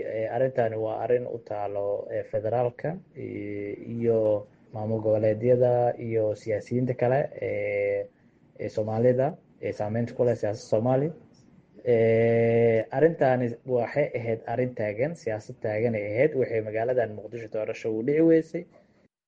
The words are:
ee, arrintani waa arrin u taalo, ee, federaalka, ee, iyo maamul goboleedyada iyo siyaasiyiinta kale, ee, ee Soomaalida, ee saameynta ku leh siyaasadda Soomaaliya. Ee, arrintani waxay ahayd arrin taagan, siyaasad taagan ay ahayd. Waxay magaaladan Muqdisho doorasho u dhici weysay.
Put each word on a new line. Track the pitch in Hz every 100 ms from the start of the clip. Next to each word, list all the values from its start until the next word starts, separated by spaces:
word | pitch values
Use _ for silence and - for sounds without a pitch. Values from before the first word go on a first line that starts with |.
ee, | 107 110 110
arrintani | 117 131 131 113 110
waa | 110 110
arrin | 113 123 123
u | 113
taalo, | - 104 101 101 101 104 107
ee, | 110
federaalka, | - 107 107 117 123 - 147 185 -
ee, | - 110 104 104 104 101 - 117
iyo | 117 117 113 107 104 - _ _
maamul | 110 107 110
goboleedyada | 107 107 110 107 120 123 123 123 120 -
iyo | 117 113 107 101
siyaasiyiinta | 113 104 - 120 127
kale, | 123 123 135 156 -
ee, | 107 104 104 101 101 101 101 _ _ _ _ -
ee | 107
Soomaalida, | - 107 110 123 127 139 185 _ _
ee | 104
saameynta | 98 104 113 117
ku | - 120
leh | 117
siyaasadda | 107 110 -
Soomaaliya. | 113 123 131 156 - - _ _ - _ - 123
Ee, | 117 113 113 117 117 117 117 117 110 110
arrintani | 135 160 160 135 127 123 -
waxay | 131 123 110 143 147 120
ahayd | 113 110 -
arrin | 117 127 123
taagan, | 107 104 147 165
siyaasad | 110 107 - 127
taagan | 113 107 120 110
ay | 104
ahayd. | 110 156 131
Waxay | 120 113
magaaladan | 107 110 120 127 110
Muqdisho | 104 104 117 110
doorasho | 107 110 107 117
u | 110
dhici | 123 151
weysay. | 165 160 156 170 180 - _ _ _ _